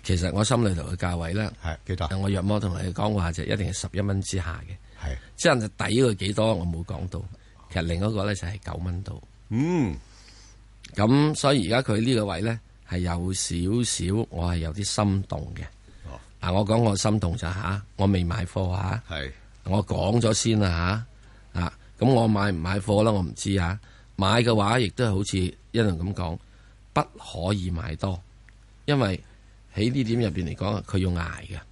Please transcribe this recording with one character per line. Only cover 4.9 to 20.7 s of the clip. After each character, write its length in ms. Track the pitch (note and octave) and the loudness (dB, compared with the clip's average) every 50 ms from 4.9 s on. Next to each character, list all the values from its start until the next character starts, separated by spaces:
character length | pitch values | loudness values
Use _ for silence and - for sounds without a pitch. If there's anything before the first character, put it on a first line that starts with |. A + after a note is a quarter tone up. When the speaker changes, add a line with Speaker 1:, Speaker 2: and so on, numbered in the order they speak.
| - - - | -18 -10 -10
Speaker 2:
係。 100 | C#2 C2+ C2 - - - | -8 -8 -10 -12 -18 -10
Speaker 1:
即 120 | - - F3 | 2 4 4
係 120 | C#3+ A#2+ | 4 4
底 420 | G#2+ G#2 - - G2 G2+ G#2 B2 | 0 -4 -4 -4 -2 2 4 4
佢 120 | C3+ A#2+ G#2 | 4 4 2
幾 180 | - F#2 G2+ G#2 | 0 -2 -2 0
多， 200 | A2 G#2+ A2 A2 | 2 2 2 2
我 120 | E2+ E2+ | 0 0
冇 180 | F2 E2 E2 E2+ | -2 -4 -4 -6
講 240 | - F#2 D2+ F2 F2+ | -8 -8 -8 -6 -6
到。 140 | - E2 - - - - - - - - - - | -6 -8 -8 -10 -14 -18 -20 -20 -20 -20 -20 -4
其 60 | - F2+ | -4 -2
實 40 | |
另 140 | E2 E2+ E2+ | 0 0 0
一 40 | F2 G2 A2 | 0 0 0
個 120 | A2+ G2+ F#2+ | 0 0 -2
咧 100 | G#2 G2+ | -2 -2
就 120 | F#2+ - | -4 -4
係 120 | F2 G#2 G2 - | -8 -8 -8 -8
九 100 | F#2 D2+ D#2 F2 | -8 -8 -6 -4
蚊 180 | F2+ F2+ F#2 | -4 -4 -6
度。 200 | G2+ - - - - - - - - - | -8 -10 -12 -14 -16 -20 -20 -20 -8 -4
Speaker 2:
嗯。 480 | G#2+ A#2 C#3+ E3 F3+ E3 C3 F#2+ C#2+ A#1 - - - - - - - - - - - - - - - - - - - | -2 0 0 2 2 2 0 0 -2 -6 -10 -20 -20 -20 -20 -20 -20 -20 -20 -20 -20 -20 -20 -20 -20 -20 -20 -8 0
Speaker 1:
噉 400 | - G#2 A2 C3 C#3+ D3+ D3+ D3+ | 2 4 6 6 6 4 4 2
所 200 | - - C3+ D3 | 2 2 4 4
以 160 | C3+ F2+ E2 | 4 2 2
而 100 | A2+ B2+ | 2 2
家 100 | C3+ - | 2 2
佢 60 | G#2+ G#2+ | 0 2
呢 140 | A2+ B2+ C3 | 2 2 2
個 120 | A2+ G#2+ | 2 0
位 140 | G2 F#2+ D#2+ | -2 -2 -2
咧， 180 | G2+ A2+ A2+ A2+ - - - - - - | -2 -4 -4 -6 -10 -18 -20 -20 -10 -6
係 100 | F2+ F2+ | -4 -2
有 340 | F2+ F2 E2+ F2 F2 F#2 | -2 -2 -2 -2 -2 -2
少 520 | F#2+ - - - F2 F2 F2 F#2 A2 A#2+ A#2+ | -2 -4 -4 -4 -2 -2 0 0 0 0 0
少， 420 | - - - - F2+ G2 A2+ A#2 - | 0 -2 -2 -2 0 0 0 -2 -2
我 220 | - E2 E2 F2 | -4 -4 -2 0
係 40 | F2 E2 | 0 -2
有 140 | D#2+ D#2+ D#2 | -2 -4 -4
啲 100 | G2+ G2 | -4 -6
心 380 | - - - G#2+ G2+ F#2+ G2 G2 | -2 0 2 2 4 2 0 0
動 300 | - - D2 D2 - - | -4 -6 -6 -6 -8 -8
嘅。 60 | - - - - - - - - - - D2+ | -10 -10 -12 -14 -20 -20 -20 -20 -18 -14 -14
Speaker 2:
哦。 80 | C2 A#1+ - - - - | -14 -14 -16 -20 -14 -6
Speaker 1:
嗱， 120 | - F2+ | -2 0
我 140 | F2+ G2 G#2+ | 2 2 2
講 100 | G2 A2 A#2 | 4 4 4
我 180 | A#2+ A2 G2 | 4 4 2
心 240 | F#2+ - A2 G#2+ G#2+ | 2 2 2 2 2
動 160 | F#2+ F2 E2+ | 2 0 0
咋 160 | A#2+ - E2 | -2 -2 -4
吓， 300 | F2+ F#2+ - F2 G2 G2+ - - - | -4 -4 -4 -4 -4 -4 -6 -10 -2
我 100 | - G2 | 2 4
未 180 | G2 G2 F#2 F2 | 4 4 4 2
買 200 | E2+ E2+ - F2 | 0 -2 -4 -4
貨 240 | F2 - G2+ F#2+ F2+ | -4 -4 -2 -2 -2
啊。 320 | F2+ F#2+ F#2+ F#2 G2 A2+ - - | -2 -2 -2 -2 -4 -4 -6 -8
Speaker 2:
係。 220 | E2 D2 C2+ C2 - - - - - - - | -8 -8 -8 -8 -10 -16 -20 -20 -20 -12 -4
Speaker 1:
我 200 | G2 F#2 G#2+ - | 0 0 0 2
講 340 | - E2+ F2 F2 F#2+ A2 A#2+ | 0 0 0 2 4 4 4
咗 140 | A2+ A2 | 4 4
先 260 | - - - A2+ A2 G#2+ | 2 2 2 2 4 4
啦 460 | G#2 F2+ | 4 2